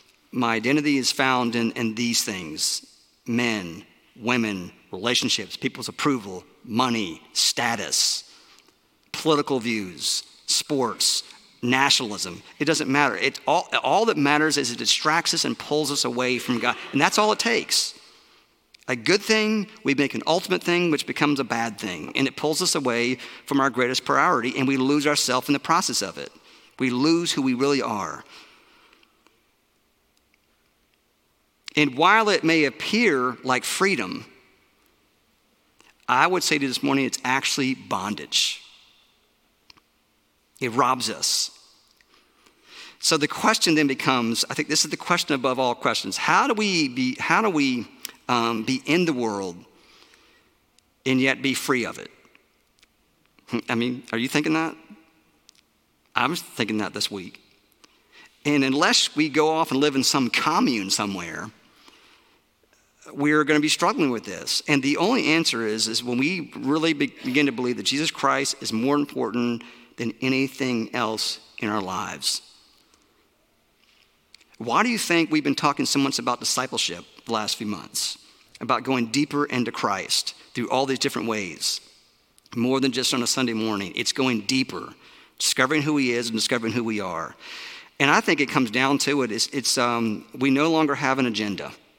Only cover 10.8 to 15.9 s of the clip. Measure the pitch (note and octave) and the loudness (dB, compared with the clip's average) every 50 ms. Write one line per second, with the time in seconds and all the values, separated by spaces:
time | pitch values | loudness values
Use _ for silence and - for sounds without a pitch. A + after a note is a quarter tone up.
10.8 | B2+ A2+ F#2+ - - - - - - - - - - _ _ _ - A#2+ B2+ C3 | 0 0 -2 -2 -2 0 0 -2 -4 -8 -14 -20 -20 _ _ _ -2 0 2 2
11.8 | C#3 C#3+ C3+ - C3+ G#2+ G#2 F#2 - F#2 F2 G2+ - - - - D3+ C#3+ D#3+ C#3+ | 4 4 4 2 0 -2 -6 -6 -6 -8 -8 -12 -16 -20 -10 -4 -2 0 0 0
12.8 | - - C3+ C#3+ D3 C3 G#2 F2+ G#2+ C3+ - - - - D3 F3+ - - - B2 | 0 0 2 2 2 2 2 0 -2 -2 -2 -2 -2 0 0 0 0 0 -2 -2
13.8 | - B2+ D3+ F#3+ A3+ A3+ G3+ D3+ C#3+ C#3+ D3 D3 D#3 D#3 C#3+ C#3+ C3+ A#2+ A#2+ A#2+ | 0 2 2 4 2 2 2 2 2 2 4 4 2 2 2 0 -2 -2 -4 -2
14.8 | A#2+ A2 - - - D#3 D#3 E3+ E3 - - - - C3 A2+ - - - D3 D3+ | 0 0 0 2 2 0 0 2 0 0 0 0 -2 -2 -4 -6 -4 -2 -2 0
15.8 | D#3 C3 | 0 0